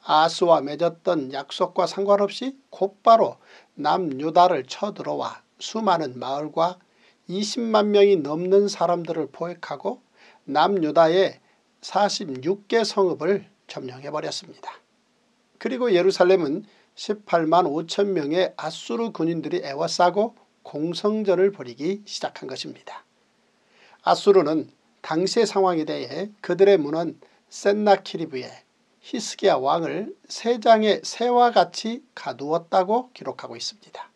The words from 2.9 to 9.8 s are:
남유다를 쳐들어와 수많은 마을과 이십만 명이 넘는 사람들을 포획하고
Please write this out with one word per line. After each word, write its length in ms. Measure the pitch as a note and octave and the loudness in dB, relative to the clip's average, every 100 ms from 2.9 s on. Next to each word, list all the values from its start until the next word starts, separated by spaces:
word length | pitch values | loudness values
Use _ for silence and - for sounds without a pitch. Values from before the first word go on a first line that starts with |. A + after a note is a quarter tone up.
| _ - A3+ D#3 - _ - _ - | _ 4 6 4 -2 _ -20 _ -6
남유다를 920 | D3 F3 F3 C3 D3+ E3 F3+ E3 C3 | -2 0 -2 -4 0 4 6 4 -4
쳐들어와 760 | - G#3 F#3+ D3+ D3 C3 C3 _ _ | -8 -8 -8 -8 -6 -8 -10 _ _
수많은 580 | - A3 G#3+ E3+ D3 B2+ | -10 -4 0 0 -2 -8
마을과 640 | B2+ C#3 D3+ D3+ E3+ F3+ _ _ _ _ _ | -8 -6 -6 -2 -2 -2 _ _ _ _ _
이십만 640 | F3+ G#3 - A#3 G#3+ G#3 | -8 -6 -4 0 2 4
명이 240 | G#3 G3+ F#3+ | 6 6 4
넘는 540 | C#3+ D#3 F3+ G3 G3+ | 0 -4 2 4 4
사람들을 580 | G3 E3+ F3 E3 E3 C#3+ | 0 0 0 -4 -6 -6
포획하고 760 | - E3+ E3+ - C#3+ | -8 -10 -10 -12 -8